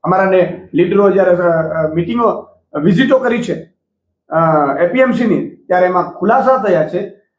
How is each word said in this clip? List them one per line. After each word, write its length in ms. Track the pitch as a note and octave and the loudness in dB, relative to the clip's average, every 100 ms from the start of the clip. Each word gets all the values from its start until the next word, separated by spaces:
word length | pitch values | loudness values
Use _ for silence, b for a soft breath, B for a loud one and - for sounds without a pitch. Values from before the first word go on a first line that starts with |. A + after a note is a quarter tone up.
અમારા 200 | D#3+ F#3+ | -2 0
ને 440 | F#3+ F#3 E3+ - - | 2 2 0 -4 -6
લીડરો 360 | C#3+ F#3 G3+ G3+ | -2 0 2 2
જ્યારે, 200 | F#3 F#3 | 2 2
અ, 420 | F3 F3 E3 D#3+ | 2 2 0 -2
અ, 200 | D#3+ D#3 | -4 -4
મીટિંગો, 540 | D#3+ F3 A#3 A3+ - - _ _ D3 | -4 -4 -2 -2 -2 -12 _ _ -2
વિઝિટો 360 | D#3+ F#3 C4+ C4 | 0 2 2 2
કરી 240 | A#3+ A#3 | 0 -2
છે, 320 | - D#3+ - _ _ _ _ _ _ | -4 -8 -10 _ _ _ _ _ _
અ, 100 | D#3+ E3 D#3 C#3 C3+ | 0 2 2 0 0
એપીએમસી 460 | F3 B3 C4 - A3+ | 0 2 2 2 0
ની, 240 | D#3 - | 0 -4
ત્યારે 360 | - - F3+ F3+ | -14 -2 0 2
એમાં 240 | F3+ - | 0 -4
ખુલાસા 520 | - G3 B3+ B3+ C4 | -4 0 2 2 0
થયા 260 | G#3 E3+ D#3 | 2 0 0
છે. 340 | F3+ G3 - _ | -4 -8 -14 _